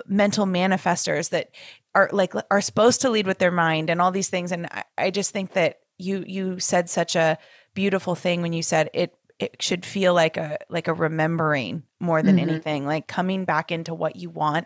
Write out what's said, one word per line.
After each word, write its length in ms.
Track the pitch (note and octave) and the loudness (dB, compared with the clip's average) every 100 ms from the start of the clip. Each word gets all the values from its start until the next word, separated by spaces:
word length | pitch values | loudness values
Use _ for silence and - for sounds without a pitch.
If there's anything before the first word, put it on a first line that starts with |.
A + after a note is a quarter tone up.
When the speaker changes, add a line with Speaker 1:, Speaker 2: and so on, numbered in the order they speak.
| - | -2
Speaker 1:
mental 380 | G3 G#3 G3+ G3 | 2 2 2 0
manifestors 840 | F3+ F#3+ F#3 F3+ E3+ - D3+ E3 | 2 2 0 0 0 0 -2 -2
that 200 | E3+ - - - - _ G3 | -2 -4 -10 -20 -20 _ 2
are, 160 | G3 | 2
like, 200 | G3+ F#3 - - | 2 0 -2 0
are 100 | G3+ | 0
supposed 400 | - - A3+ A#3+ | 0 4 4 4
to 80 | C4 | 2
lead 160 | A3 F#3+ | 2 0
with 120 | F#3+ | 2
their 140 | F3+ | 2
mind 360 | F3 E3 D#3+ D#3+ | 2 2 2 0
and 120 | E3+ | 2
all 80 | F3+ | 2
these 180 | F#3 F#3 | 0 -2
things. 220 | F#3 F3 | -2 -4
And 140 | F3 E3+ | -6 -6
I, 160 | - - - | -10 -10 -4
I 120 | F#3 | -2
just 200 | F#3+ F#3+ | -2 -2
think 200 | G#3 F#3 | -4 -4
that 260 | F#3+ D#3 - _ - | 0 0 0 _ -12
you, 280 | F3+ G3 F3+ | -6 -6 -6
you 320 | F#3+ F#3+ F3+ | -6 -4 -2
said 320 | - F3+ F3 | 0 0 0
such 240 | - E3+ F3 | -2 0 2
a 220 | D#3+ D#3 - - _ - | 2 0 -6 -20 _ -4
beautiful 400 | G3 F#3+ F#3 F3 | 0 0 -2 -2
thing 260 | F3+ E3+ | 0 -2
when 100 | E3+ | -2
you 100 | E3 | -2
said 280 | E3 E3 D#3 | 0 0 0
it, 220 | - F3 - _ - | -2 -4 -6 _ -8
it 220 | G3 - | -8 -6
should 240 | - F3+ - | -4 -4 -4
feel 300 | G3+ F3+ F3 | 0 4 4
like 240 | D#3+ - | 4 2
a, 180 | D#3+ D3+ - | -4 -6 -6
like 180 | E3+ E3 | -4 -4
a 60 | D#3+ | -2
remembering 880 | D#3+ D#3+ D#3+ E3 D#3+ C#3+ G#2+ D#3 - _ | 0 0 0 0 0 0 -2 -6 -12 _
more 220 | F3 D#3+ | -2 2
than 140 | F#3+ F#3 | 4 4
Speaker 2:
Mm-hmm. 120 | E3+ | 2
Speaker 1:
anything, 360 | D#3+ D#3 D3 C#3 | -2 -4 -4 -2
like, 200 | D#3 - | -4 -4
coming 380 | - F3+ F#3+ F3+ | -4 -2 -2 -2
back 260 | D#3 - | -2 -2
into 240 | E3 E3 E3 | -6 -6 -4
what 220 | D#3+ F#3 | -4 -6
you 140 | F3 | -10
want 340 | E3 D3+ D#3 | -4 0 0